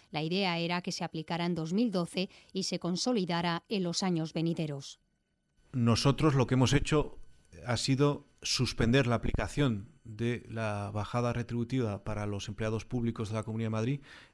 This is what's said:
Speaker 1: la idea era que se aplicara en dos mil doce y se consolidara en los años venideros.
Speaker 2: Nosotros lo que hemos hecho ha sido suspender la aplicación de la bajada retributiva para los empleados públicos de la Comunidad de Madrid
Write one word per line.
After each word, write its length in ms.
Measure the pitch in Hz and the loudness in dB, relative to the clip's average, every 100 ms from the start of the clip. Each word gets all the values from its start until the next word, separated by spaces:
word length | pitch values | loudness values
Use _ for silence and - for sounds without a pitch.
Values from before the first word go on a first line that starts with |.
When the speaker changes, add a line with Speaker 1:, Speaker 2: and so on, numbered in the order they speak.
| _ | _
Speaker 1:
la 100 | 151 | -6
idea 380 | 160 180 196 170 | -2 0 0 0
era 240 | 170 175 | 0 -2
que 80 | 180 | -2
se 120 | 165 | -6
aplicara 440 | 165 160 - 170 175 | -6 -6 -6 -2 0
en 80 | 170 | -2
dos 180 | 160 | 0
mil 160 | 190 240 | 0 0
doce 400 | 185 170 - 185 - _ | 0 -2 -2 -4 -6 _
y 120 | 185 | -6
se 140 | 185 180 | -4 -4
consolidara 880 | 170 175 - 247 180 170 170 170 - | -2 -2 0 0 0 0 0 -2 -2
en 120 | 208 | -2
los 220 | 175 170 | 0 0
años 300 | 190 170 160 | 0 0 -2
venideros. 640 | - 165 165 156 139 139 - _ _ _ _ _ _ _ | 0 0 0 -2 -6 -10 -18 _ _ _ _ _ _ _
Speaker 2:
Nosotros 640 | 131 120 110 143 135 156 135 | 2 4 6 4 4 4 4
lo 100 | 120 | 4
que 80 | |
hemos 200 | 127 123 | 4 6
hecho 440 | 143 - 151 - - - - _ - 95 | 4 4 2 2 -6 -18 -20 _ -14 -4
ha 120 | 117 | -2
sido 500 | - 131 143 143 - _ | 2 4 4 2 -6 _
suspender 640 | - - 120 - 117 131 120 | -4 -2 0 2 4 4 4
la 80 | 113 | 2
aplicación 760 | - - 107 - 143 107 95 - | 0 -2 -2 0 0 0 -6 -18
de 420 | 117 107 117 120 - | -16 -6 -4 -4 -6
la 420 | 113 110 104 101 | -6 -4 -4 -4
bajada 380 | 104 101 123 120 | -4 -2 0 0
retributiva 720 | 120 110 120 117 131 113 98 | -2 -4 -4 -2 -2 -2 -4
para 220 | - 104 104 | -6 -4 -4
los 240 | 101 - | -6 -6
empleados 340 | 101 110 110 | -4 -2 -2
públicos 460 | - 127 117 113 107 | -4 -4 -2 -4 -4
de 60 | 110 | -4
la 80 | |
Comunidad 240 | 107 110 113 | -4 -4 -2
de 40 | |
Madrid 300 | 110 113 143 - - - | -2 -2 -2 -6 -20 -20